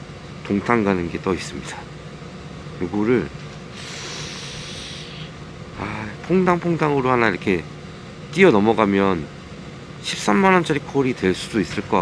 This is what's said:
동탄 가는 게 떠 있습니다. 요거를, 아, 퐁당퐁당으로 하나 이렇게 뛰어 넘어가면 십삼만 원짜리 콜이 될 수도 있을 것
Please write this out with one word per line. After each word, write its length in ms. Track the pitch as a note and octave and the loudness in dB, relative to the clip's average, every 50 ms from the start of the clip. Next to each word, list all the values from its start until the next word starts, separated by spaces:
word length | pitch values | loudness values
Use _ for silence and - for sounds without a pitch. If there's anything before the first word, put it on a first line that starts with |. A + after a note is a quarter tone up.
| - - - - - - - - - | -14 -14 -14 -14 -14 -14 -14 -10 -4
동탄 360 | - G#2 G2+ F#2 - A#2+ A#2 G#2 | -2 -2 0 2 4 4 4 4
가는 280 | G2 G2 F2+ F2 E2+ | 4 2 2 0 -2
게 100 | F2+ E2+ | -4 -2
떠 100 | - G2 | 0 0
있습니다. 460 | F#2 D#2+ - - - - - - - - - - - - - - - - - - - - - - - - - - - - | 0 0 -2 -6 -8 -10 -10 -10 -10 -12 -12 -14 -14 -16 -16 -16 -16 -16 -16 -14 -14 -14 -14 -14 -14 -14 -14 -12 -8 -6
요거를, 480 | F2+ E2+ F2+ G#2 G#2 A2 B2+ A2+ D#2+ C#2+ - - - - - - - - - - - - - - - - - - - - - - - - - - - - - - - - - - - - - - - - - - - - - - - - - - | -4 -2 0 0 2 4 4 4 2 0 -6 -10 -14 -14 -14 -14 -14 -14 -14 -12 -12 -12 -10 -10 -10 -10 -10 -8 -10 -10 -10 -10 -10 -10 -10 -10 -10 -10 -10 -10 -12 -12 -12 -12 -12 -12 -12 -12 -12 -12 -14 -14 -14 -14 -14 -14 -14 -12 -10 -8
아, 260 | G2 G#2 G#2+ G#2+ G#2+ G#2+ G2+ - - | -8 -8 -6 -8 -8 -10 -10 -8 -2
퐁당퐁당으로 800 | - E3+ F#3+ F#3 F3+ F3+ F3 E3+ F3 E3+ D3 D#3+ D3+ C#3+ C#3 B2 | 0 2 4 4 4 2 2 2 0 0 2 2 2 2 2 2
하나 220 | C3 B2+ A#2+ A#2 A2 | 4 4 4 4 4
이렇게 340 | F#2 E2+ - G#2+ F#2+ F2+ D2+ - - - - - - - - - - - - - | 2 2 2 2 2 2 0 -4 -12 -14 -14 -16 -16 -16 -16 -16 -16 -14 -12 -2
뛰어 180 | D3 D#3+ F#3+ F3+ | 4 6 8 8
넘어가면 760 | B2+ G2+ G2+ A2 A2+ G2+ A2 G2+ G2 G2 G2 G2 F#2+ E2 D2 C#2+ - - - - - - - - - - - - - - | 8 8 6 6 6 6 6 6 6 6 4 4 4 2 -2 -6 -10 -14 -16 -16 -16 -14 -14 -14 -14 -16 -16 -16 -14 -10
십삼만 520 | - - - - - - G3+ G3+ G3 F#3+ F#3 | -8 -8 -6 -2 2 2 4 6 6 6 6
원짜리 260 | F3+ E3 - D3+ C#3+ | 6 4 2 0 -2
콜이 340 | - - - C#3 C3+ C3 A#2+ | -2 -2 0 2 2 2 2
될 220 | - - F#2+ F2+ | 2 2 2 2
수도 240 | - - - - A2 | 2 -2 -2 0 0
있을 280 | F2+ - - - G2+ | 0 0 -2 -6 -2
것 100 | - - G2 | 2 2 2